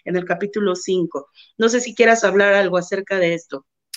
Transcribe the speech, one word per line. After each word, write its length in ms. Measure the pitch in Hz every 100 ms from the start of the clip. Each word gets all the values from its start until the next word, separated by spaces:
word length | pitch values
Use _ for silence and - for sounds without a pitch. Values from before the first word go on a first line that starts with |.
en 120 | - 180
el 100 | 180
capítulo 500 | 180 202 214 196 180
cinco. 540 | - 185 165 143 - _ _ -
No 120 | 226
sé 100 | 240
si 140 | 247
quieras 300 | 202 226 226
hablar 320 | 196 190 202 202
algo 220 | 185 180
acerca 420 | 175 196 196 196
de 160 | 170 165
esto. 320 | - 139 - _ _